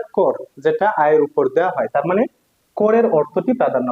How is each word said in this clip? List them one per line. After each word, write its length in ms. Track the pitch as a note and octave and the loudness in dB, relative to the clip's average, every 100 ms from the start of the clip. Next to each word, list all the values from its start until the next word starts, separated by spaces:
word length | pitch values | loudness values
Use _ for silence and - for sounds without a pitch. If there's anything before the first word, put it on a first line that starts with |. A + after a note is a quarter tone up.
| - | -2
কর, 220 | - D#3 - - - | 0 0 0 -8 -4
যেটা 280 | D3+ D#3 G3+ E3 | -2 0 0 2
আয়ের 240 | D3+ D#3 | 2 2
উপর 220 | C#3+ - C3 | 2 0 0
দেওয়া 160 | D#3+ F3+ | 0 -2
হয়। 180 | C#3 A2+ | -2 -4
তার 120 | D3 D#3 | -2 0
মানে 160 | F#3+ C4 _ _ _ _ - | 0 -2 _ _ _ _ -2
করের 300 | G#3+ A3+ A3+ | 0 2 2
অর্থটি 460 | D#3 C#3+ F#3 F#3 | 0 0 -4 -2
প্রাধান্য 360 | B3 C#3 C3 B2 | 0 0 -2 -4